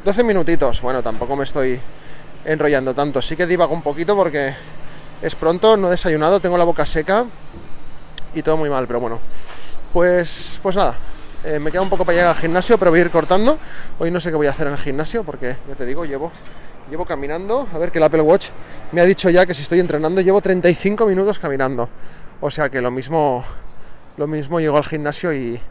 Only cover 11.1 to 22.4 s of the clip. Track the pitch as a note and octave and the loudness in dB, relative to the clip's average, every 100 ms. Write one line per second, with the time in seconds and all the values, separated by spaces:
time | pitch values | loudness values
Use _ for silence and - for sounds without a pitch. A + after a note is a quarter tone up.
11.1 | - - - D#3+ D3+ D3+ E3+ F#3+ F#3+ F#3 | -4 -6 -4 -2 0 0 0 2 2 2
12.1 | E3+ F3 D#3+ E3+ F3+ F#3 A3+ F#3 E3 E3+ | 4 4 2 2 0 4 4 6 6 4
13.1 | E3 D3+ G3 A3+ D#4 - - - - E3+ | 2 4 4 4 2 -2 -4 -2 0 0
14.1 | F3 E3+ D#3 D3 C3+ D3 C#3+ C#3+ C3+ D#3 | -2 -2 0 0 0 0 0 0 -2 -2
15.1 | A3+ F3 - B2 C3 - C3+ B2 C3 B2 | -4 -6 -4 -4 -4 -6 -4 0 0 0
16.1 | G#2 D#3+ - - - - - - D#3 F3 | -4 -8 -10 -14 -12 -12 -12 -10 -6 -4
17.1 | D3+ C#3 D#3+ G3 B3 A#3+ E3 E3+ E3 D#3 | -4 -4 -6 -2 -2 -2 -2 0 2 4
18.1 | D#3+ D3+ F#3+ - - - - - E3+ F3 | 4 4 4 2 -10 -10 -10 -4 4 4
19.1 | G3 F#3 F3 F#3+ E3 C#3+ E3+ F3+ D3+ D#3 | 4 4 4 4 0 0 0 2 0 0
20.1 | F#3 F#3 G3 G3 F#3 F3 E3+ G3 G#3 A3 | 2 4 2 2 2 2 2 0 2 2
21.1 | F#3 G3 G3+ D#3 C3+ C3 B2 A#2+ - - | 2 0 -2 -2 -2 -2 -2 -4 -4 -8
22.1 | - - - | -8 -14 -6